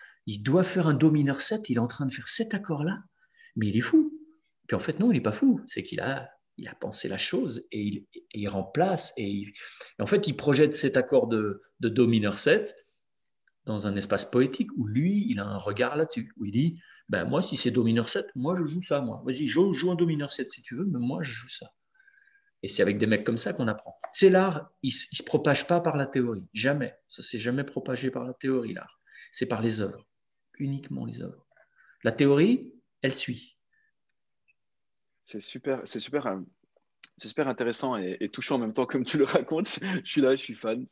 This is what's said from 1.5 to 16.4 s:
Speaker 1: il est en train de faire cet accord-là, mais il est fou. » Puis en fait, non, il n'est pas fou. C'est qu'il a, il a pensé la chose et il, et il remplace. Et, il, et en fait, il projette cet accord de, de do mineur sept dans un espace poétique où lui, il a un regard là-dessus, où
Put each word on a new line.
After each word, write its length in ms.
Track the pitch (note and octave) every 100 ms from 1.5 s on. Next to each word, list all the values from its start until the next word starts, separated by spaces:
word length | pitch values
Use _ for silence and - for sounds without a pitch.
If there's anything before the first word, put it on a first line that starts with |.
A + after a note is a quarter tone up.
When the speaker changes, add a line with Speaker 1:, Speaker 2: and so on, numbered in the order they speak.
| A3 G#3+
Speaker 1:
il 80 | A#2+
est 40 |
en 60 | B2
train 200 | - C3+
de 80 |
faire 140 | B2 -
cet 260 | - A3
accord-là, 480 | G3 - D3 D3+ G3 - _ _ _ - -
mais 100 | G#2+
il 100 | G#2
est 60 |
fou. » 280 | - D#4+ D4+ - - _ _ _ -
Puis 80 |
en 60 | F#2
fait, 200 | - D#3+
non, 100 | A#3
il 60 | D#3+
n'est 40 |
pas 120 | G#2+
fou. 280 | G#2 C#4 A3 -
C'est 160 | -
qu'il 180 | - -
a, 300 | B2 C3+ B2+ - _ -
il 100 | -
a 80 |
pensé 340 | - - - -
la 100 | -
chose 480 | - F3+ G#3+ A#2+ -
et 120 | A2
il, 140 | G#2 G2+ -
et 120 | - -
il 160 | A2 G2+
remplace. 640 | G2 F#2 - F#3 F3 - -
Et, 100 | G2+
il, 200 | G2+ G2+ - - - - -
et 40 |
en 40 | G#2
fait, 200 | G3+ -
il 80 |
projette 400 | - D3 C3+ D3+
cet 220 | D3 C#3 C3
accord 300 | B2 C3+ A#2
de, 340 | A2+ G#2 G2 - _
de 100 | A#2
do 160 | A2+ A#2
mineur 320 | A2+ G#2 G2
sept 360 | - G3+ G#3+ - _ _ _ _ _ _ _ _ -
dans 200 | G#2+ G#2
un 100 | G2
espace 280 | G2 G2+
poétique 460 | - B2 C3 - - -
où 80 | G#2+
lui, 400 | A2+ E3 G#3 A3
il 120 | G2+
a 40 |
un 140 | G2+ G2+
regard 380 | G#2 G#2+ B2 D3
là-dessus, 360 | D#3+ - A2+
où 80 | -